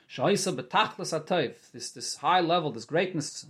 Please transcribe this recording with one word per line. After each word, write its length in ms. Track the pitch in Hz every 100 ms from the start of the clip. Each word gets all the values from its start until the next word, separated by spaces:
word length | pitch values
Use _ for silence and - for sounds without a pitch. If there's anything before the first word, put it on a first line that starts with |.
| -
sha'isa 480 | - 139 196 190 131
betachlis 560 | - 190 214 - 170
atayv, 440 | 160 156 180 135 - -
this, 180 | 120 -
this 260 | - - -
high 240 | 147 185
level, 300 | 165 175 156
this 160 | 113 -
greatness 580 | 156 185 170 139 -